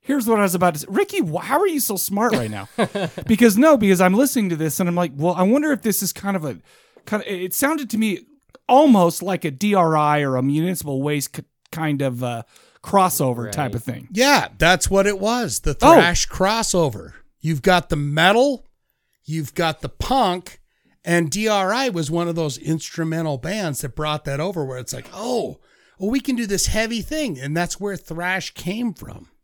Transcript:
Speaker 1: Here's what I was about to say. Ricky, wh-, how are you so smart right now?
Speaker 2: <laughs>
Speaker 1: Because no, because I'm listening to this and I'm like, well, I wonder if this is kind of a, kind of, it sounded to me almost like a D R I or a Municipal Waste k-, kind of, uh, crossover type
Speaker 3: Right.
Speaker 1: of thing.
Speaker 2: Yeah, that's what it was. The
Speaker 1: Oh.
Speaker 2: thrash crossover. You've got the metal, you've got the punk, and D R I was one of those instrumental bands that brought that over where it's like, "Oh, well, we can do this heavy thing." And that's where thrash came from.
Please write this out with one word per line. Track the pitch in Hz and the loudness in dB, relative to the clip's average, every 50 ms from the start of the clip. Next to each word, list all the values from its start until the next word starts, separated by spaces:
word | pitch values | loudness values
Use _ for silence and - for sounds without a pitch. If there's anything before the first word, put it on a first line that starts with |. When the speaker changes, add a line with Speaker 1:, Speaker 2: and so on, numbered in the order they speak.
Speaker 1:
Here's | _ - 277 285 233 | _ -2 -2 0 2
what | 220 226 208 | 2 2 2
I | 208 | 2
was | 190 170 | 2 2
about | 180 180 180 165 | 2 2 2 0
to | 151 | -2
say. | - - | -8 -4
Ricky, | 196 233 403 392 - 392 | -2 -2 -2 -2 -2 -2
wh-, | 269 165 151 180 185 | -2 -2 -4 -6 -4
how | 180 254 302 | -2 0 0
are | 403 392 | 0 0
you | 339 285 | 0 -2
so | 226 - 214 | -2 -4 -4
smart | 180 - - 202 202 220 240 - | -4 -4 -4 -2 0 0 0 0
right | 139 120 110 | 0 -2 -4
now? | 107 101 98 - - | -6 -8 -12 -12 -4
Speaker 2:
<laughs> | - 180 - - 202 190 156 - - 135 | -4 -4 -4 -2 -6 -6 -6 -8 -10 0
Speaker 1:
Because | - 226 190 240 233 190 208 | 0 4 6 6 6 6 6
no, | 269 320 302 | 6 6 6
because | 247 202 196 190 175 | 6 6 4 4 6
I'm | 190 180 185 | 4 4 4
listening | 214 277 269 - 262 214 185 | 4 2 2 2 0 -2 -2
to | 170 | -2
this | 151 160 160 143 - | -2 -2 -4 -2 -2
and | 190 175 | -2 0
I'm | 170 | 0
like, | 175 175 165 123 | 0 -2 -2 -4
well, | 139 151 175 180 | -2 -2 -2 0
I | 170 185 | 2 2
wonder | 190 233 285 294 311 285 | 2 2 2 2 0 -2
if | 208 - | -2 -2
this | 226 190 - 202 | -2 -2 -2 -4
is | 180 - | -6 -8
kind | - - 196 196 | -6 -6 -4 -4
of | 185 156 | -4 -4
a, | 143 110 82 _ _ _ _ _ _ _ _ _ | -6 -10 -10 _ _ _ _ _ _ _ _ _
kind | - 214 208 - | -6 -6 -6 -4
of, | - | -6
it | 202 180 180 185 - | -8 -6 -6 -6 -4
sounded | - - 277 220 269 285 220 | -2 -2 0 -2 -2 -4 -4
to | - 214 | -2 -2
me | 220 220 185 - - _ _ _ _ _ _ - _ - | 0 0 -2 -4 -8 _ _ _ _ _ _ -18 _ 4
almost | 247 269 311 294 240 202 175 170 165 - 180 | 6 6 8 8 8 6 6 4 2 -2 -4
like | 185 190 170 - | -4 -4 -4 -4
a | 165 | -6
D | 139 131 202 208 202 | -6 -2 -2 0 2
R | 190 175 160 160 | 4 4 4 4
I | 156 151 147 147 147 147 | 2 2 2 2 2 0
or | 139 131 | 0 0
a | 127 127 | 0 0
Municipal | 139 143 151 160 180 185 - - 147 139 135 135 | 0 0 0 0 -2 -2 -4 -6 -6 -4 -4 -2
Waste | 147 151 147 135 - - | -2 -2 -2 -4 -6 -10
k-, | - - _ _ _ _ _ | -14 -16 _ _ _ _ _
kind | - 165 160 156 147 135 143 | -10 -6 -2 -2 -2 0 -2
of, | 135 123 120 127 | -2 -2 -4 -6
uh, | 120 120 117 113 _ _ - _ _ _ _ - | -6 -6 -8 -10 _ _ -20 _ _ _ _ -12
crossover | - - 196 185 180 - - 147 131 123 117 117 104 | 0 2 4 4 4 2 0 0 0 0 -2 -6 -6
type | 104 - 147 123 | -4 -4 -4 -4
Speaker 3:
Right. | 104 | -4
Speaker 1:
of | 120 - | -6 -6
thing. | - 117 117 - - 190 | -8 -10 -10 -12 -10 0
Speaker 2:
Yeah, | 202 247 277 294 220 113 - - - | 2 4 4 4 4 2 -2 -2 2
that's | 156 165 185 175 - - | 4 4 4 4 2 0
what | 190 196 196 | 2 2 2
it | 202 208 190 | 2 0 -2
was. | 190 214 233 247 240 180 214 - | -2 -2 0 0 -2 -4 -6 -4
The | - 156 139 - - | -2 -4 -2 6 8
Speaker 1:
Oh. | 277 339 | 8 10
Speaker 2:
thrash | 302 175 175 175 - - - | 10 8 6 2 0 -4 -4
crossover. | - - 190 190 214 226 220 - - 180 165 143 110 98 87 - - - - _ _ _ | -2 0 0 2 2 0 -2 0 0 2 2 0 -2 -6 -12 -14 -20 -20 -20 _ _ _
You've | - 156 165 143 - | -4 -2 -2 0 2
got | - 185 175 170 - | 4 4 4 2 0
the | 170 | -4
metal, | 147 143 143 143 156 165 185 208 233 262 285 277 233 - _ _ _ _ _ _ _ _ _ _ _ _ | -2 -2 -2 0 2 4 4 6 4 4 2 0 -2 -8 _ _ _ _ _ _ _ _ _ _ _ _
you've | - 151 160 151 127 _ | -8 -6 -6 -6 -6 _
got | - 170 160 151 - - | -2 -2 -2 -2 -4 -10
the | 135 | -12
punk, | - - - - 247 269 240 190 175 185 175 - - - _ _ _ _ _ _ _ _ _ | -10 -8 -4 0 2 2 2 2 0 -2 -6 -14 -20 -20 _ _ _ _ _ _ _ _ _
and | 170 170 175 170 151 | 0 2 2 2 0
D | - 202 214 220 | -2 -2 0 0
R | 214 202 190 185 208 | 2 2 0 0 0
I | 247 269 254 | 0 0 -2
was | 196 170 160 135 | -2 -2 -4 -2
one | 160 170 175 170 | -2 -2 -2 -2
of | 170 | -2
those | 170 160 151 131 - | -2 -4 -4 -4 -6
instrumental | - 151 160 160 - - - - 165 160 160 165 165 156 143 127 | -4 -4 -4 -4 -4 -10 -8 -6 -6 -4 -4 -4 -4 -4 -4 -6
bands | 117 160 196 220 196 160 143 - | -6 -6 -6 -4 -4 -4 -6 -6
that | - 135 - | -8 -10 -8
brought | - 156 151 151 147 _ | -6 -4 -4 -4 -4 _
that | - 139 139 | -6 -6 -4
over | 156 190 202 175 147 | -4 -4 -4 -6 -6
where | 131 131 127 | -6 -8 -10
it's | 123 - - | -10 -10 -12
like, | 127 120 - - | -12 -12 -16 -14
"Oh, | 180 214 240 247 233 185 - 151 _ _ _ _ _ _ _ _ _ | -10 -6 -4 -2 -2 -2 -4 -8 _ _ _ _ _ _ _ _ _
well, | 190 208 | -4 -2
we | 240 277 | -2 -2
can | - - 262 | -2 -2 -2
do | 226 240 | -2 -2
this | 202 202 185 - | -2 -2 -2 0
heavy | - - 214 226 226 233 226 190 | 0 0 0 -2 -2 -2 -6 -6
thing." | - 294 311 302 247 156 127 | -4 -4 -4 -4 -4 -6 -6
And | 131 139 151 | -6 -4 -2
that's | 165 175 165 - - | -2 -2 -4 -6 -8
where | 196 202 196 | -8 -8 -8
thrash | 170 - - 165 165 175 180 185 190 - - _ | -8 -10 -12 -10 -8 -6 -4 -4 -4 -6 -8 _
came | - - 170 196 226 247 233 175 | -10 -8 -6 -6 -4 -4 -6 -6
from. | - - - 87 87 85 _ _ _ | -8 -14 -16 -16 -18 -20 _ _ _